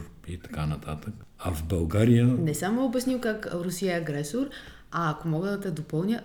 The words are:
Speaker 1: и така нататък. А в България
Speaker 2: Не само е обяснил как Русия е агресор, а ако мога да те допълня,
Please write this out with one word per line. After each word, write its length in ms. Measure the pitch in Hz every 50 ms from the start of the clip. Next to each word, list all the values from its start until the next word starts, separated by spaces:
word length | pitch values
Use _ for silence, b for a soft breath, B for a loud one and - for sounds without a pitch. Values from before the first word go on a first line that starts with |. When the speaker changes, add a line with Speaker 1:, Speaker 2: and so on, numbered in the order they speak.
| 80 - - - - -
Speaker 1:
и 100 | 87 87
така 280 | - - - 78 78
нататък. 480 | 76 76 67 - 76 78 78 - 107 104 - - - - -
А 120 | - 90 82
в 100 | 80 80
България 640 | 80 95 82 82 80 90 104 110 120 120 117 120 123
Speaker 2:
Не 260 | 127 - 170 156 143
само 280 | - 180 190 226 247
е 40 | 269
обяснил 340 | 254 233 254 247 254 262 240
как 280 | 247 226 214 - - - -
Русия 420 | 175 175 185 175 - 196 185 175
е 40 | 170
агресор, 500 | 160 151 143 143 151 151 - 247 277 285 B B B B B B B B
а 200 | - 165 170 151
ако 160 | 151 - - 165
мога 220 | 156 156 185 202
да 100 | 202 196
те 120 | 196 190
допълня, 500 | 160 151 156 - - 156 175 208 233 240